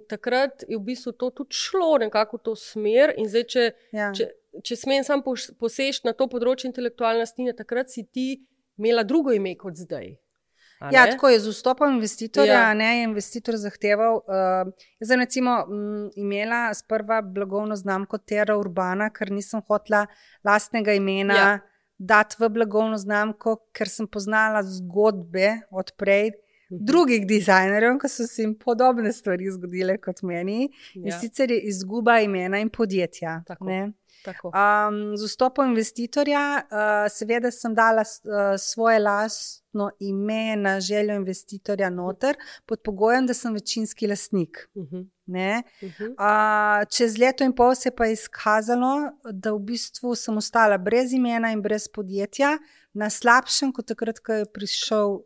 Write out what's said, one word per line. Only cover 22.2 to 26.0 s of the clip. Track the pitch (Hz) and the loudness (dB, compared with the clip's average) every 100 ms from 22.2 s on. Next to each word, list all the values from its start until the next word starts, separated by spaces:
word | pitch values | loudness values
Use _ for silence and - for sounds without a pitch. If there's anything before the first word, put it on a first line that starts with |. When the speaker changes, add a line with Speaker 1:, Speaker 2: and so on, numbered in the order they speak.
| 214 - | 4 2
Speaker 2:
v | 226 | 0
blagovno | 220 220 208 220 214 | 2 2 2 0 -2
znamko, | 196 208 214 208 226 220 _ | 0 0 0 -2 -2 -2 _
ker | - 202 | -6 -4
sem | - 214 | -4 -6
poznala | 214 196 214 220 214 | -6 -2 2 2 0
zgodbe | 190 185 180 190 214 196 170 185 196 220 - | -2 -6 -4 2 2 2 -4 0 2 0 -6
od | 190 - | -8 -8
prej | - | -4